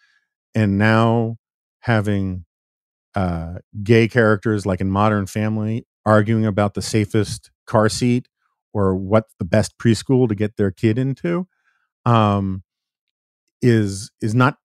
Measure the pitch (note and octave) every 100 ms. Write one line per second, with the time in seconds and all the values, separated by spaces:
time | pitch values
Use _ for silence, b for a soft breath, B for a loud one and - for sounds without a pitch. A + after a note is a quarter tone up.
0 | _ _ _ _ _ A2 G#2 G2 G#2+ A2
1 | A2+ A#2 A2+ A2+ _ _ _ _ - A2
2 | G#2 G2+ F#2+ F2+ - _ _ _ _ _
3 | _ G2+ F2+ E2+ E2 F2+ _ G#2 G2+ A2+
4 | A2+ B2+ A2 G#2 A2+ G#2 G2+ F#2 F#2+ G2
5 | G#2+ G#2 F#2+ G#2+ G#2+ A2 G#2+ A2+ - _
6 | G#2+ G#2+ G#2 A2 A2 G2 G#2 - - A2
7 | G2+ A2 G2+ - _ _ - A2+ G#2+ -
8 | B2 B2 - _ _ _ _ G#2 F#2+ F#2+
9 | F#2+ A2 - - F2+ A2 G2 _ A#2 G#2+
10 | - B2+ B2 G2+ G#2+ - G2 - A2+ A#2
11 | C3+ C3 F3 F3 F#3 _ _ _ _ _
12 | A#2+ A2+ G#2 G2+ G2 F#2 - _ _ _
13 | _ _ _ _ _ - B2 A2+ G2+ G2
14 | - - A2 A#2+ B2+ -